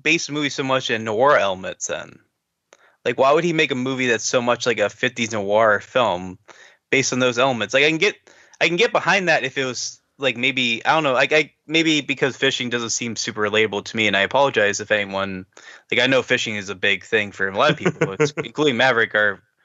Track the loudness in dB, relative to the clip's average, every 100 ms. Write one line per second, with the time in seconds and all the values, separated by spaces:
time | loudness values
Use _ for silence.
0 | -2 0 -2 -4 -4 -4 -2 -2 0 -4
1 | -2 2 4 4 2 -4 -8 -10 -8 -8
2 | -10 -20 _ _ _ _ _ _ _ _
3 | -6 2 4 4 2 2 0 0 -2 -2
4 | 0 0 2 0 2 0 0 0 0 0
5 | -4 -2 -4 -2 0 4 4 2 0 0
6 | 0 0 -6 -14 _ -20 -20 _ -2 0
7 | 0 2 0 2 2 0 0 2 2 2
8 | -2 -4 _ -20 -18 -4 -2 2 0 0
9 | 0 0 2 0 0 -4 -6 -6 -10 -12
10 | _ -4 -4 -2 -2 0 -2 -2 0 2
11 | 2 2 2 2 0 _ -4 0 2 0
12 | -2 -2 -2 0 -2 -2 -4 -4 -4 -6
13 | -6 -6 -8 -4 0 2 0 -2 -6 -2
14 | 0 2 2 2 2 2 2 0 -2 -2
15 | -2 -4 -4 -6 -12 -20 -20 -20 -4 0
16 | 2 2 2 -2 -2 -6 -8 -4 -2 -2
17 | 0 -2 -2 -4 -4 0 0 2 -2 -2
18 | -4 -2 -4 -4 -10 -2 0 2 2 2
19 | 0 0 0 -2 _ _